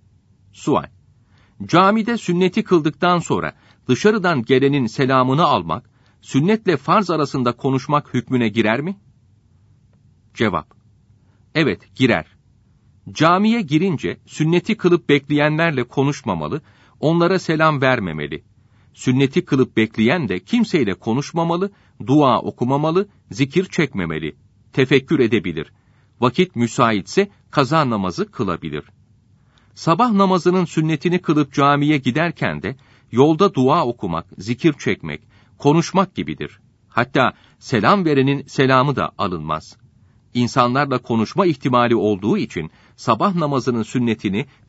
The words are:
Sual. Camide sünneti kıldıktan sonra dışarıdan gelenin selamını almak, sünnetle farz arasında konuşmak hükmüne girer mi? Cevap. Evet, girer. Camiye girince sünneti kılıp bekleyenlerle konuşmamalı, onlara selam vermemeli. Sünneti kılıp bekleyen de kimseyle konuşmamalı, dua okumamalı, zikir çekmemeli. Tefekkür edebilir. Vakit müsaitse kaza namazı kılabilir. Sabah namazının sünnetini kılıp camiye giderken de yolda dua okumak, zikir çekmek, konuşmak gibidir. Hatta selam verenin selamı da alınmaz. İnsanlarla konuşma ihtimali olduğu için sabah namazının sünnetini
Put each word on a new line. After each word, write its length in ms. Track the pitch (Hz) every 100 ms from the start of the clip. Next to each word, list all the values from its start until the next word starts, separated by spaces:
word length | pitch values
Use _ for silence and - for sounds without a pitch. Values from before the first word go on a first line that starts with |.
| _ _ _ _ _
Sual. 340 | - - 104 71 _ _ _ _ _ _ - 98
Camide 520 | 170 190 226 220 233
sünneti 460 | - 175 185 220
kıldıktan 540 | - 175 151 - 180 175
sonra 340 | - 101 78 - _ _ -
dışarıdan 540 | 123 208 214 180 147
gelenin 440 | 110 131 139 143 113
selamını 580 | - 131 131 127 139
almak, 460 | 160 117 82 80 - _ _ _
sünnetle 560 | - 135 170 220 185 147
farz 340 | - 202 180
arasında 420 | 156 143 139 120
konuşmak 600 | - 139 131 - 147 -
hükmüne 340 | 123 - 127 113
girer 320 | 110 104 120
mi? 160 | 160 196 _ _ _ _ _ _ _ _ _ _ _ _ _
Cevap. 400 | - 110 85 - _ _ _ _ _ _ _ _
Evet, 400 | 156 139 87 _
girer. 320 | - 123 90 - _ _ _ _ _ _ _ -
Camiye 500 | 98 160 185 214 233
girince 580 | 151 151 190 139 90 - _
sünneti 500 | - 156 175 - 208
kılıp 320 | 175 175 -
bekleyenlerle 760 | 143 - 147 151 151 165 131
konuşmamalı, 800 | 120 - 139 143 110 85 76 131 - _ _ -
onlara 380 | 147 170 170 185
selam 420 | - 160 160 143
vermemeli. 640 | 131 123 92 78 73 76 _ _ _ _ _
Sünneti 500 | - 131 131 135 180
kılıp 320 | - 135 127 -
bekleyen 520 | 110 - 110 180 110
de 100 | 92
kimseyle 560 | - 240 220 165 104
konuşmamalı, 760 | 90 117 123 143 170 170 170 196 - _ - 113
dua 340 | 151 135 110
okumamalı, 680 | 104 - 123 139 156 175 202 _ -
zikir 340 | 104 135 165
çekmemeli. 720 | 190 - 151 101 85 78 78 - _ _ _
Tefekkür 460 | - 131 135 - 151
edebilir. 540 | 113 107 87 78 73 _ _ _ _ -
Vakit 360 | 127 - 180 117
müsaitse 760 | 120 - 117 104 - - 202 _ _
kaza 400 | 151 123 160 135
namazı 400 | 107 92 85 214
kılabilir. 540 | - 98 82 78 73 - _ _ _ _ _ _ _ _
Sabah 380 | - 160 165 240
namazının 520 | 196 196 185 175 185
sünnetini 580 | 170 160 156 156 175 180
kılıp 300 | - 151 143
camiye 460 | - 143 143 151 151
giderken 640 | 127 123 170 - 104 76
de 140 | 92 135 _ _ _
yolda 420 | 113 147 160 196
dua 320 | 135 127 165 127
okumak, 400 | - 92 82 - -
zikir 340 | 101 123 170
çekmek, 500 | - 120 95 80 73 _ _ _ -
konuşmak 560 | 143 165 - 185 196
gibidir. 440 | - 78 73 73 - _ _ _
Hatta 440 | 117 123 143 113 - _ _
selam 460 | - 113 110 202
verenin 420 | 160 139 131 139 -
selamı 500 | - 131 131 139 113
da 160 | 78 -
alınmaz. 580 | 101 85 78 78 - - _ _ _ _ _
İnsanlarla 640 | 123 120 135 120 131 143 127
konuşma 480 | - 113 107 165 185
ihtimali 500 | 135 139 123 120 113
olduğu 420 | 104 98 98 208
için 320 | 127 - 78 _ _ -
sabah 380 | - 113 196
namazının 480 | 175 151 139 127 120
sünnetini 640 | 107 131 117 110 104 98 - _